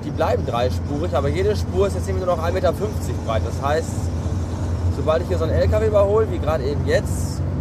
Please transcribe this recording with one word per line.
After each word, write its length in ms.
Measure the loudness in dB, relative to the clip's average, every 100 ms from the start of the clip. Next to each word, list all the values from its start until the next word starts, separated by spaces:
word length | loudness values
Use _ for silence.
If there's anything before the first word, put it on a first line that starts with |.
die 60 | -4
bleiben 340 | -2 0 0 0
dreispurig, 680 | 0 0 0 -2 -2 0 0
aber 100 | 0
jede 300 | 0 2 0
Spur 320 | 0 2 0
ist 60 |
jetzt 140 | 0 -2
irgendwie 160 | -2
nur 120 | 0 0
noch 80 |
ein 100 | 0
Meter 180 | 2 0
fünfzig 440 | 0 -2 -2 -4 -4 -2
breit. 160 | -2
Das 160 | 0 -2
heißt, 300 | 0 0 0 -4 -2 -2 -2 -2 -2 -2 -2 0 0 0
sobald 260 | 2 0
ich 40 | 0
hier 100 | 0
so 60 |
einen 120 | 2
L 120 | 2 4
K 140 | 4
W 80 | 4
überhole, 420 | 4 4 4 2
wie 80 | 0
gerade 240 | 0 0
eben 240 | 0 -2 2
jetzt, 560 | 0 0 -4 -4 -4 -4 -4